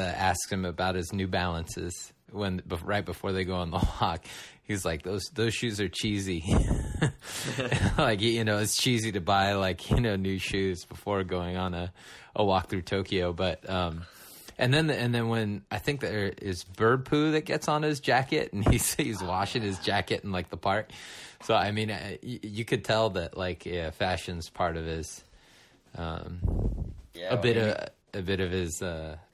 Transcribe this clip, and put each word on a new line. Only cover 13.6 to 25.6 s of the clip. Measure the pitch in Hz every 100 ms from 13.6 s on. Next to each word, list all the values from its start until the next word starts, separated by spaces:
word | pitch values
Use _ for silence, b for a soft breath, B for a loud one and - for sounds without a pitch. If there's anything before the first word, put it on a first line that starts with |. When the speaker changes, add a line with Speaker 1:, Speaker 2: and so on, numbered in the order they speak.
| -
Speaker 1:
um, | 92 87 80 87 B B B B -
and | 127
then, | 143 160
and | 104 120
then | 120 113
when, | 113 107 104 -
I | 104
think | - 143
there | 104 104 98
is | - 101 87
bird | - - 110 131 131
poo | 151 156
that | 156 147
gets | 151 -
on | 151
his | 151 143
jacket, | - 123 131 151 -
and | 101 110
<laughs> |
he's, | 123 - -
he's | 135 104
washing | 92 92 98 127
his | 107 95
jacket | - 101 101 110
in, | 101
like, | 92 87
the | 80
park. | 98 101 - B B B B B
So, | - 220
I | 98
mean, | 104 107
I, | 95 98 -
y-, | 120 123
you | 110 104 117
could | -
tell | - 110 110
that, | 92 82 -
like, | 92 87 87
yeah, | 87 80
fashion's | - 95 90 - 82 80
part | - 87 82
of | 80
his, | 80 78 - - b b b